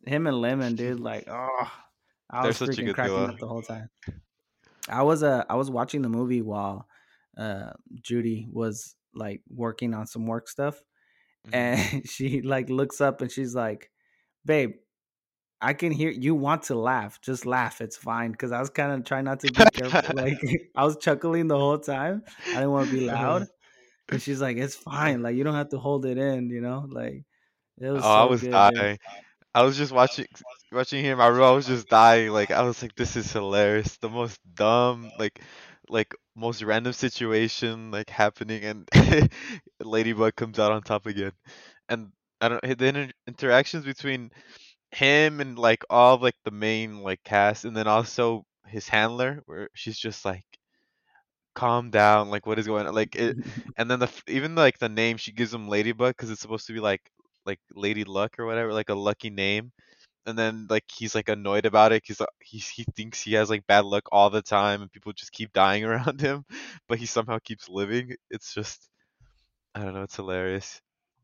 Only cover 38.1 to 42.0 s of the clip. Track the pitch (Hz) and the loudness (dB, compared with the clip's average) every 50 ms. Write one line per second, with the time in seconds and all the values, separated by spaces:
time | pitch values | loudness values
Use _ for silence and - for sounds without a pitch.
38.1 | - - 104 104 - - 107 107 110 107 104 107 107 104 - - - - - - | 0 0 0 0 0 -4 -8 -8 -8 -8 -8 -8 -10 -10 -2 4 6 8 8 8
39.1 | 156 151 131 113 - - - - 233 165 - _ _ - - 110 110 110 110 113 | 6 6 4 4 0 -4 -14 -14 -14 -14 -16 _ _ -16 -6 -2 0 0 0 0
40.1 | 110 107 110 110 - - 117 110 107 113 107 104 107 107 98 - 110 104 - 110 | 0 2 2 0 0 -2 -6 -4 0 2 2 2 2 0 -2 -4 -4 -4 -4 -6
41.1 | 101 101 98 98 - _ _ - - - - - - _ _ - 117 113 | -6 -6 -6 -6 -8 _ _ -20 -20 -20 -20 -20 -20 _ _ -8 -8 -8